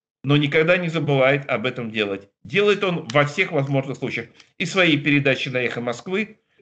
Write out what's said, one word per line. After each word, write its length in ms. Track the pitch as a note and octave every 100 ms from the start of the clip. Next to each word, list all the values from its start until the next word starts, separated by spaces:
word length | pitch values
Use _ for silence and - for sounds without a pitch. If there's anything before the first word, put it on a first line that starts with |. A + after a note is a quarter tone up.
| _ _
но 120 | C3 D3
никогда 420 | D3 D#3+ D#3+ F#3
не 100 | F3
забывает 600 | D#3+ C#3+ C#3 C3 C#3+ C#3+
об 180 | B2 B2
этом 240 | B2+ A2+
делать. 380 | A2 G2+ G2 - _
Делает 400 | - D#3+ G#3 G3
он 240 | G3 E3+ -
во 120 | C#3+
всех 280 | C#3+ - F3+
возможных 460 | D3+ C3+ C#3 C#3 B2
случаях. 300 | B2 A2+ A#2 _ - _
И 80 |
в 60 | F#3+
своей 280 | F#3 F3 D3
передаче 520 | D3 C#3+ C#3 B2+ C#3+
на 80 | B2+
«Эхо 220 | A#2+ B2
Москвы», 580 | A#2+ A#2 - F#3+ G#3+ - _ _